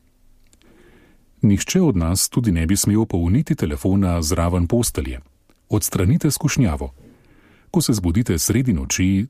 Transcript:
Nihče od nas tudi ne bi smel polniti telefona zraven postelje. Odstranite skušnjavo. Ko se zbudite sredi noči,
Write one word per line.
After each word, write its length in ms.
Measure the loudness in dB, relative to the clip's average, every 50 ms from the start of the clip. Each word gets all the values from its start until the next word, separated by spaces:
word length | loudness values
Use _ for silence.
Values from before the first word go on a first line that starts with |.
| _ _ _ _ _ _ _ _ _ _ _ _ _ _ -20 _ -20 -20 -20 -20 _ _ _ _ _ _ _ _
Nihče 400 | 2 2 2 2 0 0 0 2
od 160 | 2 2 2
nas 320 | 2 0 0 0 -2 -2 -2
tudi 220 | -2 -2 0 0
ne 140 | 0 0 2
bi 100 | 0 0
smel 280 | 0 2 2 2 2 0
polniti 500 | 0 0 0 0 2 2 0 0 0 -2
telefona 680 | -2 -2 -4 -4 -2 0 0 2 2 2 2 0 0
zraven 460 | -2 -2 0 0 0 0 0 0 0
postelje. 520 | 0 0 0 0 -2 -4 -6 -6 -6 -8 -12 -14 _ _ _ _ _ _ _ _ -4
Odstranite 600 | -4 -2 -2 -2 -2 0 2 2 2 2 2 0
skušnjavo. 640 | -2 -2 -2 -2 0 0 0 0 0 -4 -6 -10 -12 -16 -20 -20 -20 _ _ _ _ _ _ _ _ _ _ _
Ko 100 | -2 -2
se 120 | 0 0 0
zbudite 440 | 0 0 0 0 0 0 0 -2
sredi 360 | -2 0 0 0 0 0 0 0
noči, 540 | -2 -2 -4 -2 0 0 2 2 0 -2